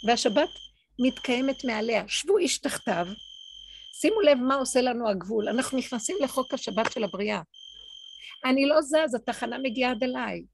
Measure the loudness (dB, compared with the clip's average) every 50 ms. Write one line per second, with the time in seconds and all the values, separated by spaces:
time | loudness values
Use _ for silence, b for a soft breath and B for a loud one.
0 | 2 2 2 2 2 2 4 4 2 2 -2 -14 -20 -20 _ _ _ _ _ 0
1 | 0 0 0 -2 -4 -2 -2 0 0 -2 -2 -4 -4 -4 -2 -2 -2 0 0 0
2 | -2 -2 -6 -6 0 2 2 4 4 2 -2 -2 -2 -4 -4 -4 -4 -2 -2 -2
3 | -2 -4 -6 -14 -16 -20 -20 -20 -20 -20 -20 -20 B B B B B B B 0
4 | 0 2 2 4 6 6 6 4 4 2 2 0 0 2 2 2 2 2 0 0
5 | 0 0 -2 -2 -4 -2 -2 -2 0 0 0 0 -2 0 -2 -4 -4 -4 -6 -6
6 | -4 -4 -2 -2 -2 -2 -2 -4 -4 -4 -6 -6 -6 -4 -2 0 0 0 0 -2
7 | -4 -4 -2 -4 -2 -2 -2 -4 -6 _ _ -20 -20 -20 -20 -20 -20 -20 -20 -20
8 | -20 -20 -20 B B B B B 0 2 2 4 4 4 4 4 2 4 2 2
9 | 2 2 -2 -2 -4 -4 -4 -4 -4 -6 -6 -4 -4 -2 0 0 0 0 0 0
10 | -2 -2 -2 -4 -4 -4 -6 -8 -10 -14